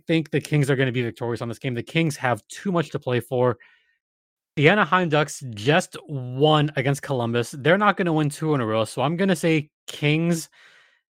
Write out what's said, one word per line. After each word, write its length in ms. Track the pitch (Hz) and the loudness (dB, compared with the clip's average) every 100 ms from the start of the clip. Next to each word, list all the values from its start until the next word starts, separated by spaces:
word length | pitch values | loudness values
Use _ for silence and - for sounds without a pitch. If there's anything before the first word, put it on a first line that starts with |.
| - | 0
think 240 | 165 151 | -2 0
the 100 | 147 | -4
Kings 300 | - 151 135 | 0 0 2
are 60 | 131 | 0
gonna 160 | 131 | 0
be 100 | 123 | -2
victorious 400 | 117 - 120 117 | -4 -6 -6 -6
on 60 | 117 | -8
this 100 | 110 | -8
game. 160 | 135 | -6
The 80 | 117 | -6
Kings 340 | 117 165 160 - | -4 0 0 0
have 300 | 123 110 - | -2 -2 -6
too 240 | - 196 | -10 -4
much 160 | 170 - | -2 -2
to 80 | 147 | -6
play 220 | 127 123 | -2 -2
for. 380 | - 127 123 - - _ _ _ _ _ _ _ _ - | -2 0 0 0 -10 _ _ _ _ _ _ _ _ 2
The 120 | 143 | 4
Anaheim 400 | 208 170 185 175 | 4 4 2 2
Ducks 360 | 147 151 - 131 | 0 0 -6 -12
just 460 | 104 117 170 - - - | -4 2 2 0 -10 -10
won 640 | 139 123 127 151 151 147 | -8 -6 2 4 4 2
against 280 | 147 127 143 | 0 -2 -2
Columbus. 500 | - 131 117 120 117 | -4 -2 0 -2 -2
They're 260 | 143 135 196 | -2 2 4
not 180 | 208 196 | 2 2
gonna 160 | 175 | 0
win 160 | 156 151 | 0 0
two 260 | - 156 | -2 -2
in 60 | 143 | 0
a 60 | 110 | 0
row. 180 | 110 | 0
So 180 | 110 - | -2 -2
I'm 140 | 135 170 | -2 0
gonna 200 | 196 175 | 0 0
say 340 | 170 160 147 _ - | 2 0 -2 _ -16
Kings 600 | - 147 156 170 165 - _ - _ _ _ _ | -2 0 2 0 -2 -4 _ -20 _ _ _ _